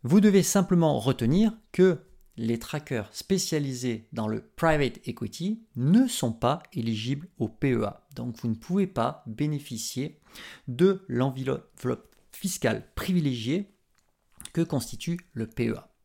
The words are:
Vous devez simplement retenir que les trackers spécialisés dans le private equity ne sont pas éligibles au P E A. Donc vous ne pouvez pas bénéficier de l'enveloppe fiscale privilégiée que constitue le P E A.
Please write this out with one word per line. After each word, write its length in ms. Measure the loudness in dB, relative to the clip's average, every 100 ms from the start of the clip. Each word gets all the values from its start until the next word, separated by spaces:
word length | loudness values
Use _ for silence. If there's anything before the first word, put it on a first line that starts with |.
Vous 180 | 6 6
devez 220 | 8 6
simplement 560 | 4 2 4 4 4 2
retenir 580 | 0 0 2 4 2 0 _
que 300 | 4 4 4 -6 -20 _ -8
les 220 | -4 -4
trackers 500 | -4 -8 -6 -6 -6
spécialisés 960 | -12 -2 -2 0 -2 -2 -4 -4 -4 -8
dans 160 | -6 -4
le 140 | -4
private 580 | -8 -2 2 2 0 -2 -10
equity 540 | -8 -10 -6 -6 -6 -8 -2
ne 300 | 4 6 6
sont 280 | 0 -4
pas 280 | 0 -2 -2 -6
éligibles 540 | -6 -4 -4 -4 -6 -8 _
au 100 | -6
P 240 | -2 0
E 120 | 0
A. 220 | -2 -6 _
Donc 220 | -10 -10 -6
vous 120 | -4
ne 60 |
pouvez 320 | -4 -2 -2 0
pas 360 | 0 -4 -4 -14
bénéficier 920 | -4 -4 -4 -8 -10 -8 -6 -8 -10 _ -20 -20 -16 -12
de 360 | 2 4 4 -4
l'enveloppe 1040 | 0 0 -2 -4 -4 -6 _ -6 -6 _ _ _
fiscale 540 | -8 -8 -2 -2 -2 -6
privilégiée 800 | -10 0 0 0 -2 -4 -4 -6 _ _ _ _ _ _ _ -8
que 80 | -4
constitue 580 | -2 -2 -6 -10 -6 -8 _
le 140 | -10 -8
P 220 | -4 -4
E 80 | -4
A. 180 | -10 _